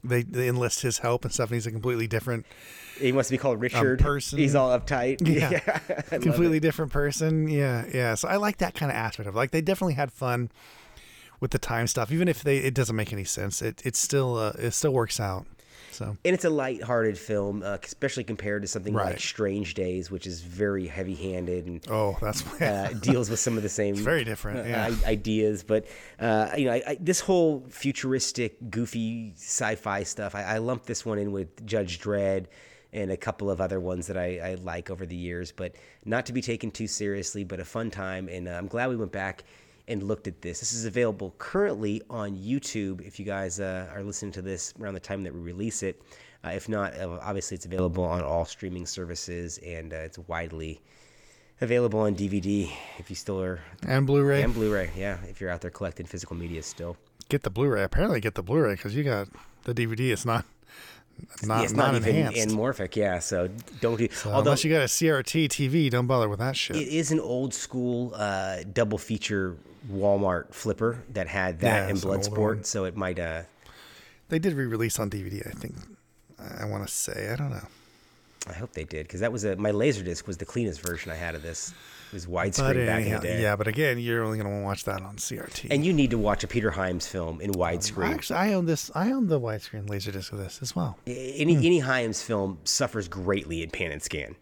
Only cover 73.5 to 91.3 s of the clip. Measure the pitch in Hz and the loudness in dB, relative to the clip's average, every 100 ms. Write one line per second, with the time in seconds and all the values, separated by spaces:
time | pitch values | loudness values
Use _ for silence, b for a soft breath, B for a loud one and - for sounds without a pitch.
73.5 | _ B B B B B B _ 160 185 | _ B B B B B B _ 0 2
74.5 | 147 131 113 117 - 104 101 92 98 - | 2 0 2 2 2 -2 -2 -6 -6 -8
75.5 | - - - - - _ _ _ - 202 | -10 -10 -10 -14 -20 _ _ _ -16 -14
76.5 | 101 104 101 98 - - 98 101 123 143 | -8 -6 -4 -4 -4 -4 -4 -4 -2 -2
77.5 | 107 - b b b b b b b - | -4 -10 b b b b b b b -10
78.5 | 82 107 - 80 78 78 90 117 117 104 | -8 -8 -8 -8 -8 -8 -2 -2 0 -2
79.5 | 92 107 101 127 113 90 85 - 87 85 | 0 2 4 4 2 -2 -6 -6 -8 -6
80.5 | 120 113 73 90 85 - 80 85 80 80 | -2 -2 -2 -6 -6 -6 -6 -6 -6 -8
81.5 | 80 - - B B B 101 85 87 190 | -8 -10 -12 B B B -12 -4 0 0
82.5 | - 131 127 117 110 107 107 87 110 107 | 2 4 4 4 2 2 0 0 2 2
83.5 | 104 107 107 151 120 120 117 110 110 101 | 2 0 2 2 2 0 0 0 0 -2
84.5 | 101 98 98 - 98 95 104 - - - | -2 -2 -2 -2 -6 -6 -8 -6 -6 -8
85.5 | - - 143 160 160 135 117 104 101 - | -8 0 2 4 6 6 4 4 2 2
86.5 | 120 107 95 92 90 - 95 82 80 98 | 2 2 2 0 0 -4 -4 -4 -4 -2
87.5 | 95 87 87 101 101 92 - - 165 196 | 2 2 2 -2 0 0 0 -2 0 2
88.5 | 196 170 160 - 156 196 269 214 156 117 | 4 2 0 0 -2 0 2 2 2 2
89.5 | 107 - 110 101 101 98 98 95 101 95 | -4 -6 -8 -4 -4 -4 -6 -6 -6 -8
90.5 | - 131 - 87 90 - 123 131 | -6 -4 -2 -2 -4 -8 -6 -6